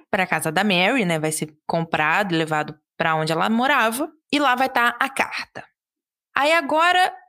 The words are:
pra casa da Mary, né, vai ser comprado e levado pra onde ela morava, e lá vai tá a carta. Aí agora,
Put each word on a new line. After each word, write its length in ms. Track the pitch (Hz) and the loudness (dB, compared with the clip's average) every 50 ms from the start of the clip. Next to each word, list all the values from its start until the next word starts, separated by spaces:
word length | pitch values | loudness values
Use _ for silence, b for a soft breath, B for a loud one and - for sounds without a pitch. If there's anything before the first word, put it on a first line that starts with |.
| - _ | -6 _
pra 160 | - 196 185 | -2 -2 0
casa 240 | - 170 156 - 165 | 0 -2 -2 -2 -2
da 140 | 156 180 202 | 0 0 2
Mary, 400 | 214 185 175 185 202 262 262 202 | 2 2 2 2 2 2 2 0
né, 160 | 175 165 156 | 0 0 -2
vai 100 | 151 156 | -2 -2
ser 240 | 156 - 160 156 - _ _ - | -4 -4 -6 -8 -10 _ _ -4
comprado 680 | - 165 165 - - 156 151 151 165 190 214 190 165 | -4 -4 -2 -2 -2 0 0 2 2 0 0 0 0
e 20 | |
levado 380 | 160 160 156 156 151 151 151 151 - _ _ _ - | -2 0 0 -2 -2 -4 -4 -8 -14 _ _ _ -2
pra 160 | 165 165 160 | 0 0 0
onde 160 | 156 156 156 | 0 0 0
ela 180 | 165 165 185 214 | 0 0 0 0
morava, 640 | 220 233 247 277 294 262 220 226 226 254 311 311 - _ _ _ | 0 0 2 2 2 2 2 0 -2 -4 -6 -8 -10 _ _ _
e 80 | - 294 | 0 2
lá 160 | 294 262 247 | 2 2 2
vai 120 | 247 262 262 | 2 0 0
tá 280 | 262 247 240 240 - - | 0 0 0 0 0 -2
a 100 | 269 - | -4 -2
carta. 560 | - - - - - - - - - - - - _ _ _ _ _ _ _ _ _ _ _ _ - | -2 -2 -2 -2 -4 -8 -12 -12 -14 -16 -16 -16 _ _ _ _ _ _ _ _ _ _ _ _ -2
Aí 160 | 254 277 302 | 0 2 2
agora, 600 | 330 339 294 254 302 311 330 359 359 359 370 - - - - | 2 2 0 0 0 2 2 4 4 2 0 0 -2 -8 -18